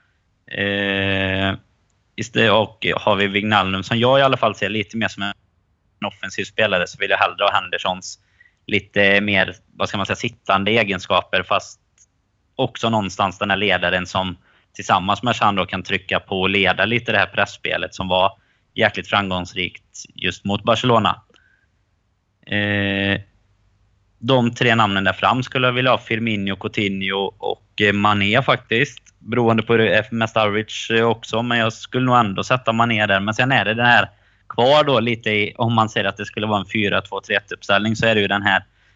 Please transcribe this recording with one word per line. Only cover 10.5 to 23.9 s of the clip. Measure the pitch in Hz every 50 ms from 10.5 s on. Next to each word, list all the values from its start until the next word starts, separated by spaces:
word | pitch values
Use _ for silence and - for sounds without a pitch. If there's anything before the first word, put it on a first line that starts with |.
| 98 98 98 104
egenskaper, | 110 117 110 98 95 90 - - 98 87 - - - 95 87
fast | - 107 95 - - - - _ _ _ _ _ _ _ _ _ _ _ _ _ _ _
också | - 135 - - - - 113
någonstans | 113 110 101 92 - - 101 95 87 -
den | 104 101
här | 98
ledaren | 98 104 101 90 90 85 87 90 92 90
som | - - 95 92 92 87 - _ _ _ _ _ _ _
tillsammans | - 98 - 110 95 90 98 101 - -
med | 123 113
Can | - 120 104 101
då | 95 87
kan | - - 92 87
trycka | - 98 90 - - 92 90
på | - - 98 92
och | 92 95
leda | 98 101 95 92 90 - 98
lite | 107 120 117 117 117 110
det | 101
här | 95
pressspelet | - - - 101 - - - - - 85 85 85 87 -
som | - 95 92
var | 90 92 92 98 - - _ _ _ _ _ _ _
jäkligt | - 110 107 - - - -
framgångsrikt | - 104 101 95 92 90 87 - - 107 90 87 - - _ _ - - - - _
just | - - 90 87 - -
mot | 101 101 104 -
Barcelona. | 120 113 107 - 127 120 113 104 90 - - - _ _ _ _ _ _ _ _ _ _ _ _ _ _ _ _ _ _ _ _ _ _ _ _
Eh, | - - 104 104 104 101 101 101 98 98 98 98 98 98 104 101 - _ _ _ _ _ _ _ _ _ _ _ _